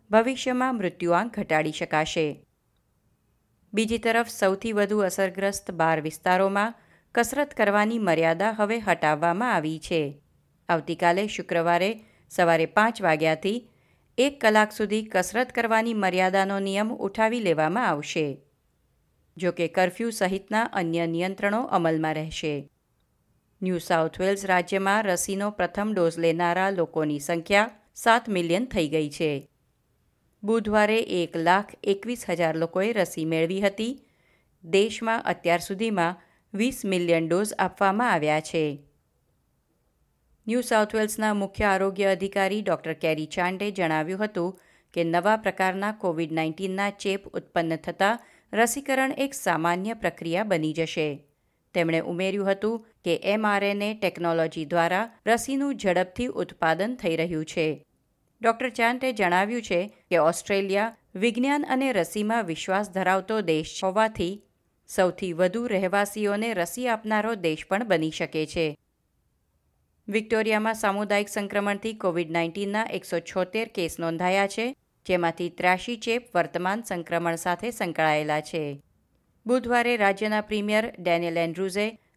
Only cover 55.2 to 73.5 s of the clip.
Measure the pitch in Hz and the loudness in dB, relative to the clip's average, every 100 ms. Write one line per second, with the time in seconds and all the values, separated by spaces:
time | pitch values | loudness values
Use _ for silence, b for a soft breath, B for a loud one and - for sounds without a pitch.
55.2 | 208 226 226 269 277 247 196 180 185 - | 0 0 0 -2 -2 -2 0 2 0 -4
56.2 | 247 - 175 - 165 165 208 247 185 160 | -4 -4 -6 0 0 2 -2 -2 -2 -2
57.2 | 170 160 156 - 160 139 _ _ _ _ | -2 -4 -4 -2 -2 -2 _ _ _ _
58.2 | _ _ 226 226 254 233 233 247 262 214 | _ _ -2 0 -4 0 0 0 -4 0
59.2 | 180 180 208 240 220 175 202 B B 170 | 2 2 2 -2 -2 -2 -2 B B 4
60.2 | 156 175 - 196 196 196 220 233 _ 185 | 4 2 -2 0 0 0 -2 -6 _ -2
61.2 | 233 233 269 294 294 262 269 214 165 214 | 0 2 0 0 0 0 0 0 0 -2
62.2 | 214 233 185 160 - 190 202 185 185 190 | 0 0 -2 -6 -2 -2 0 -2 2 2
63.2 | 185 220 175 156 156 - 190 196 220 220 | 0 -2 0 0 -2 -4 0 2 0 0
64.2 | 175 202 _ _ _ _ _ - 185 175 | -4 -4 _ _ _ _ _ 2 2 2
65.2 | 185 165 185 214 240 190 190 202 202 214 | -6 0 0 0 -2 0 2 0 0 -2
66.2 | 202 202 226 202 - - 247 220 220 214 | -2 -2 -2 -2 -4 -2 -2 -2 0 0
67.2 | 214 226 170 156 - 190 233 170 156 - | 0 -2 -2 -2 -2 -2 2 2 0 -4
68.2 | 165 160 156 180 156 147 _ _ _ _ | -4 -4 -4 -2 -2 -4 _ _ _ _
69.2 | _ _ _ _ _ _ _ _ - 208 | _ _ _ _ _ _ _ _ -4 -4
70.2 | 220 220 220 214 220 220 208 196 208 202 | 0 0 2 2 0 0 0 0 0 0
71.2 | 208 214 202 208 202 202 220 220 190 170 | 0 -4 -4 -2 -2 -2 -6 -2 -2 -2
72.2 | 165 165 165 165 202 214 226 185 - 170 | -2 -2 -2 -4 -4 -2 -2 -6 -4 -6
73.2 | 170 190 185 | -4 -4 -2